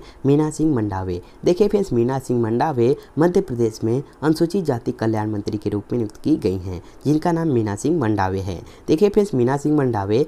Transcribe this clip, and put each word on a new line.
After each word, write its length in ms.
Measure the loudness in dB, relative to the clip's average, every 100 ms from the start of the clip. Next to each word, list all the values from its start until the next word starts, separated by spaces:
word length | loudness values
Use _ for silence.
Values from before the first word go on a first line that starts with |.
| -6 -4 2
मीना 240 | 2 2
सिंह 240 | 0 0 0
मंडावे। 460 | -2 -4 -4 -6 -10 -4 -2
देखिए 220 | 2 2
फ्रेंड्स, 240 | 2 0
मीना 240 | 0 0 -2
सिंह 220 | -2 0
मंडावे 520 | 0 0 0 2 2 0 -4 0
मध्य 220 | 2 2
प्रदेश 380 | 0 0 -2 0
में 200 | -2 -2 -4 -2
अनुसूचित 420 | 0 2 0 0 -2
जाति 260 | -2 -4
कल्याण 400 | -2 -2 0 -2
मंत्री 260 | -4 -4 -4
के 120 | -2
रूप 140 | -4 -4
में 60 | -4
नियुक्त 200 | -4 -4
की 140 | -2 0
गई 220 | 0 -2
हैं, 240 | -4 -10 -12 -6 -2
जिनका 260 | 0 0
नाम 160 | 0 0
मीना 280 | 0 0 -2
सिंह 220 | -2 0
मंडावे 400 | 0 0 0 -2
है। 220 | -6 -8 -12 -10 0
देखिए 220 | 2 4
फ्रेंड्स, 240 | 2 2 2
मीना 220 | 2 2
सिंह 200 | 2 2
मंडावे 480 | 2 0 0 0